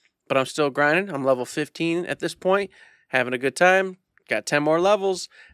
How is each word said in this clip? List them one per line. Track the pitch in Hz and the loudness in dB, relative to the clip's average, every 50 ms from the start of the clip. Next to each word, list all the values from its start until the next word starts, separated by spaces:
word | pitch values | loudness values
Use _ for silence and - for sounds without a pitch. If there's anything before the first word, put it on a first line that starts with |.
| _ _ _ _ _ - | _ _ _ _ _ -2
but | 135 135 | 0 0
I'm | 131 | 0
still | 123 - - 151 143 | -2 -2 -2 -2 -2
grinding. | 123 147 147 147 151 175 196 202 170 | 0 2 2 2 2 2 0 -2 -4
I'm | 135 131 | -2 0
level | 135 135 123 123 | 0 0 0 -2
fifteen | - - 156 151 135 - - 165 165 165 175 180 | -6 -6 -6 -6 -6 -6 -4 -4 -2 -2 -2 -4
at | - 143 - | -6 -6 -6
this | - 170 - | -6 -8 -8
point, | - - 185 190 202 202 190 _ - - - _ _ _ _ | -4 -2 0 0 0 0 -4 _ -18 -20 -20 _ _ _ _
having | - 127 123 123 127 | -2 -2 0 -2 -2
a | 123 | -2
good | 127 139 127 | -2 -2 0
time. | - 175 180 185 190 190 190 185 - _ _ _ _ _ - | 4 4 4 4 4 2 -2 -6 -12 _ _ _ _ _ -6
Got | 120 107 107 | -4 -4 -4
ten | - 151 147 147 | -2 -2 0 2
more | 151 156 165 | 2 2 2
levels, | 175 196 208 208 190 196 190 175 - - _ - - - | 4 4 2 2 2 0 -2 -4 -6 -12 _ -20 -20 -16